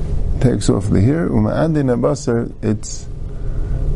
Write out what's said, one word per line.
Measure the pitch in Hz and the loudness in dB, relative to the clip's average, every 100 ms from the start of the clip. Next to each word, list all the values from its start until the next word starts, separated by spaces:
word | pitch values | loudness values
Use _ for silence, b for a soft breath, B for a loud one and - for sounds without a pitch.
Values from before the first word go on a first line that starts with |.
| - - - - | -2 0 0 2
takes | 123 113 113 | 2 2 2
off | 113 104 | 2 2
the | 95 | 2
hair. | 110 151 90 113 107 - 160 151 131 120 131 143 - 117 120 - | 4 2 0 2 2 2 0 2 2 2 0 0 0 -2 -2 -4
It | 110 107 - - - - - B B B B B B | -2 -2 -4 -8 -8 -8 -8 B B B B B B